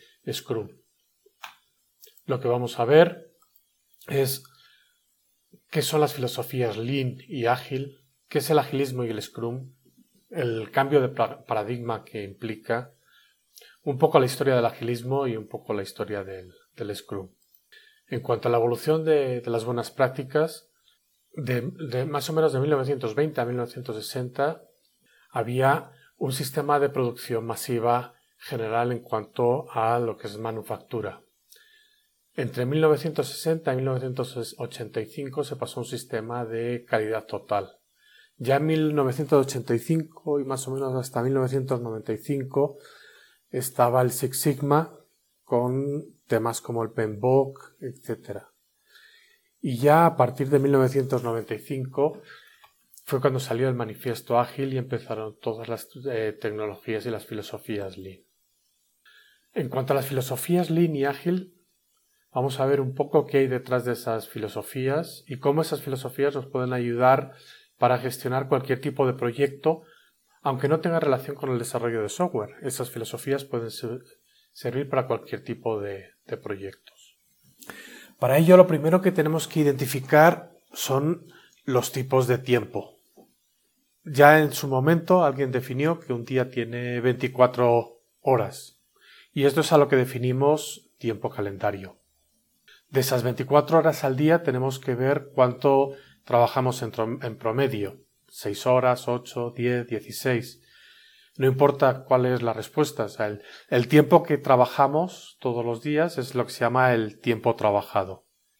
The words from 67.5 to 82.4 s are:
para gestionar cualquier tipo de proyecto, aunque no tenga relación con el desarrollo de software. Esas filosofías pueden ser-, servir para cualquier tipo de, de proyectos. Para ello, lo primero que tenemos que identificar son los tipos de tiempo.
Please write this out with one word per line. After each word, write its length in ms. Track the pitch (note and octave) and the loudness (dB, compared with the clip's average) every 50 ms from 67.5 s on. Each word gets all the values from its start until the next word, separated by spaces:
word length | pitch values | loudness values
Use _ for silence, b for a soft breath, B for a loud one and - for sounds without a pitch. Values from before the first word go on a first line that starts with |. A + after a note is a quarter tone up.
| B B B B _ - | B B B B _ 2
para 220 | - A#2+ B2+ A#2+ | 2 4 4 2
gestionar 500 | - C3 A#2 - - B2+ B2+ C3 C3 C3 | 0 -4 -6 -6 -4 -4 -2 -2 0 0
cualquier 320 | C#3+ C3+ C3 - C3 B2+ | 0 0 0 0 -2 -2
tipo 260 | - D3 C#3 - C#3 B2+ | -2 -2 -2 0 0 0
de 60 | B2 | 0
proyecto, 720 | C3 - A#2+ A#2 C3+ C#3 C#3 C#3 - - D#3 E3 b b b b b b b b b _ _ _ _ - C#3+ | 0 -2 -4 -2 0 0 -2 -2 -2 0 0 0 b b b b b b b b b _ _ _ _ -4 -4
aunque 200 | C3+ B2+ C#3 C3+ | -2 0 0 0
no 120 | D#3 D#3 | 0 0
tenga 200 | D#3 F3 E3+ E3 | 0 0 0 2
relación 360 | D#3+ D3 C3 B2 - - C#3+ | 2 2 2 0 -2 -6 -10
con 140 | - - C3 | -6 -4 -4
el 80 | B2+ A#2+ | -2 -2
desarrollo 460 | A#2 A#2+ - A#2+ A2+ A#2+ A#2 A2+ G#2+ | -4 -4 -4 -4 -2 -2 -2 -2 -2
de 60 | G2+ | -4
software. 420 | - - F3+ F3 - A#2+ G#2 G#2 - - | -2 -2 -2 -2 -2 -2 -4 -6 -8 -10
Esas 300 | - C3 B2 - B2+ A#2+ | -10 -8 -6 -6 -8 -8
filosofías 540 | - A#2+ A2+ - - A#2 - C3+ C3+ C#3 C#3 | -8 -10 -10 -10 -10 -10 -6 -4 -4 -4 -4
pueden 260 | C3+ - A#2+ A2+ A2+ | -6 -6 -6 -6 -8
ser-, 320 | G#2+ - - A2+ A#2 B2+ B2+ _ _ _ _ _ _ _ _ _ _ | -10 -10 -8 -8 -8 -10 -12 _ _ _ _ _ _ _ _ _ _
servir 340 | - - B2 A#2 C3 C#3+ C3+ | -10 -8 -6 -4 -4 -4 -2
para 200 | C3+ C3 B2 B2+ | -2 -2 0 0
cualquier 360 | A#2+ A2 - - - G2+ - | -2 -4 -4 -6 -10 -10 -8
tipo 380 | - A#2 - - A#2 A2+ G#2+ | -10 -10 -6 -4 -4 -4 -4
de, 300 | G2+ G2+ G2+ G2 G2 - _ _ _ - | -4 -6 -8 -10 -14 -18 _ _ _ -12
de 100 | A#2+ - | -12 -10
proyectos. 800 | - - G#2 G2 G2 G2 F#2+ - _ - - _ _ _ _ _ _ _ _ _ _ _ _ _ B B B B B B B B B B B _ | -8 -10 -10 -10 -10 -12 -14 -18 _ -20 -20 _ _ _ _ _ _ _ _ _ _ _ _ _ B B B B B B B B B B B _
Para 180 | - B2 C3 D3+ | 0 2 4 6
ello, 180 | E3 E3+ F#3 | 8 10 12
lo 120 | F3+ F3+ F#3 | 12 12 10
primero 340 | E3+ D3 C#3+ D#3+ E3 F3+ | 6 0 2 4 2 4
que 100 | F#3+ F#3 | 4 2
tenemos 360 | F#3 F3 D3+ D3+ D#3 D#3+ D3+ - | 2 2 2 2 0 -2 -4 -2
que 140 | - D#3+ | 0 2
identificar 920 | D3+ C#3+ C#3 B2+ C3 C3 - C3+ C3 - - D3+ D#3 E3+ F3 - - - - _ _ _ | 2 2 2 0 -2 -4 -4 -6 0 4 6 8 8 8 6 4 -2 -14 -20 _ _ _
son 540 | - - - - C3+ C3+ C#3+ D#3 E3+ E3 - b b b b b b b _ | -12 -8 -4 -2 0 0 0 0 -2 -4 -6 b b b b b b b _
los 280 | - C3 B2 A#2+ - | -2 0 0 0 0
tipos 360 | - C3+ B2+ C3 C3+ C3 B2+ A#2+ | -4 -6 -2 0 2 2 4 2
de 100 | B2+ | 0
tiempo. 600 | A#2+ | 0